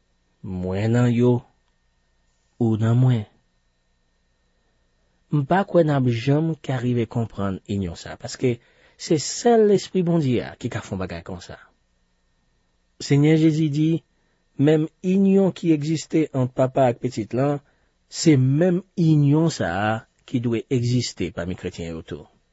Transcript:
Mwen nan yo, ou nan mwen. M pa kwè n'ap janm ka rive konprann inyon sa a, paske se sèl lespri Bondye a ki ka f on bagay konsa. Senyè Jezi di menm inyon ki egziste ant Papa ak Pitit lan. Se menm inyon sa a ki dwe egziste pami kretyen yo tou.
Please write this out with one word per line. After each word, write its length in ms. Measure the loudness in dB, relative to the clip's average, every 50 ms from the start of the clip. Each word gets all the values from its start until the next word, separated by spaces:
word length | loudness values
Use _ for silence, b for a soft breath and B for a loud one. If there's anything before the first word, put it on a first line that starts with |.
| _ _ _ _ _ _ _ _ -14
Mwen 480 | -10 -8 -8 -6 -4 -4 -2 -2 0 2
nan 160 | 2 2 2
yo, 300 | 2 2 2 2 2 0 -2 _ _ _ _ _ _ _ _ _ _ _ _ _ _ _ _ _ _ _ _ _ _ -2
ou 160 | 0 0 0 0
nan 200 | 2 2 2 4
mwen. 260 | 4 4 2 0 -2 -6 _ _ _ _ _ _ _ _ _ _ _ _ _ _ _ _ _ _ _ _ _ _ _ _ _ _ _ _ _ _ _ _ _ _ _ _ _ _ _ _ -2
M 80 | -2 0
pa 180 | 0 0 0 0
kwè 160 | 2 2 2
n'ap 240 | 4 4 2 2 2 0
janm 440 | 0 0 0 0 0 2 0 -2 -4 -6
ka 160 | -6 -6 -6 -4
rive 240 | -2 -2 0 -2 -2 -2
konprann 480 | -4 -4 -6 -6 -6 -6 -4 -4 -6 -6 -6
inyon 320 | -6 -4 -4 -4 -6 -8 -10
sa 160 | -14 -16 -14
a, 60 | -14
paske 380 | -14 -14 -8 -4 -2 -2 -2 b b b b b b b b -10
se 180 | -4 -2 -2 -2
sèl 440 | -2 -6 -6 -2 0 2 4 4 4 4
lespri 340 | 4 2 0 -2 -4 -2 0
Bondye 360 | 0 0 0 0 0 0 -2
a 100 | -2 -6 -10
ki 160 | -10 -8 -8
ka 120 | -8 -8
f 100 | -8 -8 -8
on 80 | -8
bagay 200 | -8 -8 -10 -12 -12
konsa. 320 | -14 -14 -14 -16 -18 -20 -20 -20 _ _ _ _ _ _ _ _ _ _ _ _ _ _ _ _ _ _ _ _ _ _ _ _ _ _ -10
Senyè 320 | -4 0 2 4 4 4 4
Jezi 300 | 4 4 2 2 2 0 -2
di 180 | 0 0 0 0 0 -2 -6 _ _ _ _ _ _ _ _ _ _ 0
menm 280 | 2 4 4 2 0 -2 _ _
inyon 480 | -2 0 2 2 4 4 4 4 4 2
ki 220 | 0 -2 0 0 0
egziste 540 | 0 0 -2 -4 -4 -4 -2 -2 -2 -2 0
ant 240 | -2 -2 -2 -2 0
Papa 320 | -2 -2 0 2 2 2 2
ak 120 | 0 -2
Pitit 320 | -6 -6 -6 -6 -6 -4 -2
lan. 220 | -2 -2 -2 -2 -4 -8 _ _ _ _ _ _ _ _ _
Se 280 | -10 0 2 4 4 6
menm 460 | 4 4 2 2 2 2 0 0 -4 _ _
inyon 560 | 0 2 4 4 4 4 4 4 4 2 0
sa 180 | 0 -2 -4 -4 -4
a 180 | -2 -2 -2 -2 -4 -6 _ _ _ _
ki 120 | -6 -6 -4
dwe 220 | -2 -2 -2 -4 -4 -2
egziste 640 | -2 -2 0 0 0 -2 -2 -4 -6 -6 -6 -6 -6
pami 240 | -6 -8 -8 -8 -8
kretyen 320 | -10 -10 -10 -10 -10 -10
yo 120 | -10 -12 -12
tou. 200 | -12 -14 -14 -14 -18 _ _ _ _